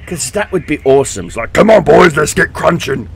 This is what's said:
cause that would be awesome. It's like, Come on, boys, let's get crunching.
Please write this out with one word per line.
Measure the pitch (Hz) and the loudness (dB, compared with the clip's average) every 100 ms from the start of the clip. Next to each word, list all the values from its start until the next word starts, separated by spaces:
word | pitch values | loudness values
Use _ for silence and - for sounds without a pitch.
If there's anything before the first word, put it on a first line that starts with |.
| - | -12
cause | 170 - | -10 -6
that | 208 208 | -6 -4
would | 185 - | -6 -4
be | 147 | -4
awesome. | 131 135 131 101 87 | 2 2 2 -6 -10
It's | 107 | -10
like, | 113 | -4
Come | - 196 | 2 4
on, | 214 | 4
boys, | 143 160 180 151 | 4 4 4 2
let's | 147 | -2
get | - 160 | -2 -4
crunching. | - 160 170 - 131 98 | -2 -2 -2 -4 -8 -8